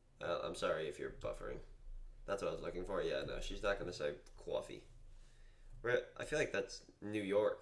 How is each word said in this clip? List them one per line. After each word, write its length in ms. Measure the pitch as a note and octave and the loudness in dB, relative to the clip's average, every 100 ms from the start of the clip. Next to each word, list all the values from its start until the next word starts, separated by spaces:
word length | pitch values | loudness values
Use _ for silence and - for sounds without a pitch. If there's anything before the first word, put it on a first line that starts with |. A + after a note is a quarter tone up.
| - - | -20 -6
Uh, 180 | D#2+ E2+ | 0 0
I'm 120 | - - | 0 0
sorry 320 | - D#2+ D#2 | 2 2 0
if 120 | - | -2
you're 140 | C2+ - | -6 -4
buffering. 360 | - - G1+ - - - - - - - - | -4 -4 -6 -6 -10 -14 -10 -8 -10 -10 -4
That's 160 | G2 | 0
what 80 | E2+ | 0
I 40 | |
was 100 | D#2+ | -2
looking 200 | D#2+ F2 | -4 -4
for. 180 | F2+ F#2 | -2 2
Yeah, 200 | E2 C#2 C#2+ | 2 2 0
no, 120 | B1+ | -2
she's 220 | - - | -2 0
not 160 | G2+ G2+ | 2 2
gonna 140 | E2+ | 0
say 180 | - D2 D2+ - - - | 0 -2 -2 -10 -12 -2
cwawfee. 360 | - - - - - - - - - - - - - | -2 -2 -10 -12 -18 -16 -16 -16 -18 -20 -18 -16 -4
Right, 160 | A#2 B2 - - | 4 4 4 -6
I 60 | - | 0
feel 140 | D3+ | 2
like 120 | - | 4
that's 300 | G2+ G2 - - - | 2 0 -4 -14 -10
New 200 | G#2 G#2+ | -2 0
York. 380 | G2 G2+ G2+ - | 6 8 8 4